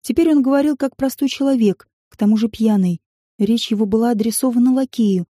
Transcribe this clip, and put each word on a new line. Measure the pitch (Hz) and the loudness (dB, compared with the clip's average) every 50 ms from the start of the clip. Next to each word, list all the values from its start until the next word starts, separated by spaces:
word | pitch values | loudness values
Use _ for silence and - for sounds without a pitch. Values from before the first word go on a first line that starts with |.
Теперь | - - 226 - 339 330 | -6 -2 0 0 2 2
он | 311 285 | 2 2
говорил | 254 262 277 277 277 302 294 | 2 2 2 2 0 0 -2
как | - 285 262 _ | -2 -4 -6 _
простой | - 269 269 - - 285 262 | -4 -6 -6 -4 -4 -4 -4
человек, | - - 269 277 269 247 220 202 185 _ - _ _ _ _ _ | -2 -2 -2 0 0 2 2 0 0 _ -10 _ _ _ _ _
к | - | -6
тому | - 214 208 220 | -2 0 2 2
же | 214 226 220 | 2 0 -4
пьяный. | - - 220 220 214 196 185 180 175 165 _ _ _ _ _ _ _ - | -2 -2 0 0 2 2 0 0 -2 -4 _ _ _ _ _ _ _ -4
Речь | 202 202 233 226 - - | 0 0 0 -2 -2 -4
его | 226 202 220 | -2 -2 0
была | 196 202 220 233 240 | 0 0 0 0 0
адресована | 240 202 214 233 214 - - 262 233 247 240 254 | 0 -2 -2 -4 -2 -2 -2 -2 0 2 2 2
лакею | 254 262 269 - - - 226 202 190 180 170 _ | 2 0 -2 -4 -2 -2 0 0 0 -2 -4 _